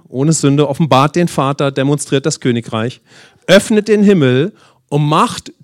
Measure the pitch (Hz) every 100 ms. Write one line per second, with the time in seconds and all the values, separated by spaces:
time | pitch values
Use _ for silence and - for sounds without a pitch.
0 | _ 127 151 156 143 143 143 139 156 131
1 | 147 175 175 - 135 139 139 139 135 147
2 | - 135 156 - 135 120 - 113 117 -
3 | _ - - _ - 190 - 214 208 214
4 | 202 190 131 127 175 - _ _ - 147
5 | 147 160 233 180 - -